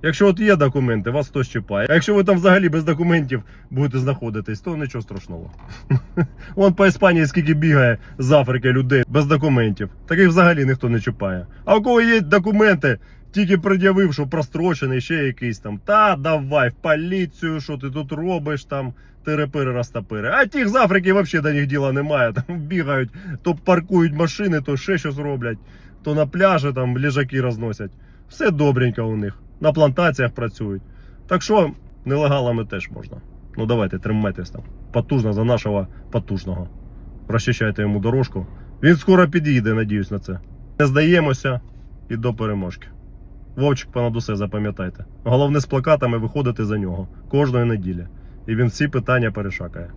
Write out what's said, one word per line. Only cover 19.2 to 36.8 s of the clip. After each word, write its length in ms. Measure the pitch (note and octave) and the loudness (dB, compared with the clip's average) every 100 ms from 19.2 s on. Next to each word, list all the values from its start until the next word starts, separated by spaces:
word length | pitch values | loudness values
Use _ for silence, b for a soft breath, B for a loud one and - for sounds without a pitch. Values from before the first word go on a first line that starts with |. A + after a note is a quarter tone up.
тири-пири, 480 | - D3+ D3 D3 C3 | -4 -2 -2 -2 -2
розтопири. 580 | B2 A#2+ A#2 F#2 G#2+ A2+ | -2 -4 -8 -8 -6 -2
А 140 | A#3 B3 | 0 0
тих 220 | D4 G#3+ | 0 0
з 60 | |
Африки 380 | B3 G#3 G3 F#3 | 2 4 2 2
взагалі 300 | G3 E3+ E3+ | 2 2 -2
до 100 | D3+ | 0
них 140 | D3 C#3+ | 0 -2
діла 260 | C#3+ C#3 | -2 0
немає. 400 | C3+ D3 D3 A#2+ | -2 0 0 0
Там 260 | G#2+ C3 F3 | -2 -6 -8
бігають, 520 | D3 F3+ C#3+ C#3 B2 B G3 C#3+ | -4 -4 -2 -2 -4 B -12 -6
то 120 | F3 | -4
паркують 600 | D#3+ - F3 E3+ F#3 E3 | -2 2 2 2 2 2
машини, 460 | D3 E3 - G3+ D#3 | 0 -2 -2 -2 -2
то 160 | C3+ C3+ | -2 -4
ще 220 | - F3+ | -2 -2
щось 200 | D3+ C#3 | -4 -6
роблять, 400 | D3 C3+ A#2+ A2 B B B B | -6 -4 -6 -8 B B B B
то 120 | D3+ | -4
на 120 | D3 D3 | 0 0
пляжі 460 | F3 F#3+ E3+ C#3+ | 4 4 4 0
там 260 | C3 B2+ B2 | -2 -2 -2
ліжаки 420 | C#3+ C#3 C3 C3+ | -2 -2 -2 -2
розносять. 520 | B2 A2+ A2+ G2+ G2+ - b b b | -2 -4 -6 -8 -10 -14 b b b
Все 220 | - C#4 | -2 -2
добренько 520 | D3+ D3 B2+ B2 A#2 | 2 2 2 0 0
у 140 | A2+ G#2+ | -4 -4
них. 220 | G2+ - - - | -6 -10 -20 0
На 120 | D3+ | 0
плантаціях 600 | D3 D3 C3+ F3 C3+ A#2+ | 4 2 4 0 0 -4
працюють. 500 | - A2+ - G#2+ G2 b b b b - | -2 -8 -6 -8 -8 b b b b -4
Так 160 | F3+ | -4
що 280 | - G#3+ D#3 - - - | 2 2 2 -2 -20 -14
нелегалами 600 | - C#3 D3 C#3 A#2+ A2+ | -4 0 2 2 0 -2
теж 260 | G#2+ G2 - | -4 -8 -10
можна. 260 | G#2+ - - - - - - | -14 -16 -18 -18 -20 -14 -8
Ну 100 | A2 | -2
давайте, 320 | A#2+ G2 F#2 | 0 0 -4
тримайтесь 520 | G#2+ G#2+ G#2 F#2 F2 | -2 -2 -2 -4 -10
там. 120 | - - - - | -12 -16 -18 -6
Потужно 400 | A#2 - C#3 A2 | -4 0 0 0
за 120 | G#2 | 0
нашого 420 | A2+ A#2 G#2+ G2+ F#2+ B B | 2 0 0 -2 -4 B B
потужного. 580 | A#2 - G2 F#2+ F2+ F2+ - | -6 -4 -8 -6 -8 -10 -14